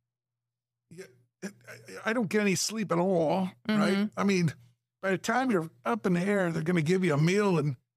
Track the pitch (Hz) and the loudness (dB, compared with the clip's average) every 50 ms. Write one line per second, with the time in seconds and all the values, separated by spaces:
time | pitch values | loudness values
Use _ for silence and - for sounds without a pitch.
0 | _ _ _ _ _ _ _ _ _ _ _ _ _ _ _ _ _ - 165 175 | _ _ _ _ _ _ _ _ _ _ _ _ _ _ _ _ _ -20 -20 -20
1 | 185 - _ _ _ _ _ - 190 202 - _ - - - - - - 190 185 | -20 -20 _ _ _ _ _ -14 -14 -14 -14 _ -20 -20 -20 -20 -20 -18 -14 -8
2 | - 220 226 254 220 156 - 214 208 202 180 - - - 208 226 202 160 170 170 | -4 -2 -2 -2 -2 0 0 0 2 2 0 0 -2 -4 -4 -4 -4 -2 0 0
3 | 175 196 190 165 160 147 175 190 185 185 - _ - 214 214 208 202 202 196 196 | 2 2 2 2 2 2 0 0 -2 -4 -6 _ -4 -2 0 2 2 2 2 0
4 | 208 208 - - 196 202 196 180 170 156 - - - _ _ _ _ _ _ _ | -2 -2 -2 -2 0 2 2 2 2 0 -2 -6 -18 _ _ _ _ _ _ _
5 | - 190 190 180 - - 226 247 269 262 208 170 160 165 _ _ - - 240 214 | -4 -2 -2 -2 -2 -2 -2 0 0 0 0 0 -2 -4 _ _ -4 -4 -4 -2
6 | - 196 175 175 180 202 208 196 180 170 165 165 160 165 180 170 147 160 185 190 | 0 0 0 0 0 0 0 0 0 0 -2 -2 -2 0 0 0 2 2 0 2
7 | 185 165 143 143 156 170 185 208 208 196 175 160 143 147 131 - _ _ _ | 2 2 2 2 2 2 2 2 2 2 2 2 0 -2 -4 -6 _ _ _